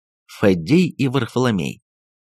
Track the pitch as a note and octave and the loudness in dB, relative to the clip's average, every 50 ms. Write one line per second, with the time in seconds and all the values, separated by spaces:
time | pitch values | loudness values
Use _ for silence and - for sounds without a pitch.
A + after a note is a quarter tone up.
0 | _ _ _ _ _ _ - - - G2+ F#2+ F2 D#2+ D#2+ C3+ F3+ F#3 D#3 - - | _ _ _ _ _ _ -6 0 2 2 2 2 0 2 2 2 2 0 -2 -4
1 | C3+ C3+ B2 C#3 A#2 - - A#2+ B2+ B2 A2 F#2 D2+ C2 - - _ _ _ _ | -4 -2 -2 -2 -4 -4 -2 -2 -2 0 -2 -2 -4 -6 -10 -12 _ _ _ _
2 | _ _ _ _ _ | _ _ _ _ _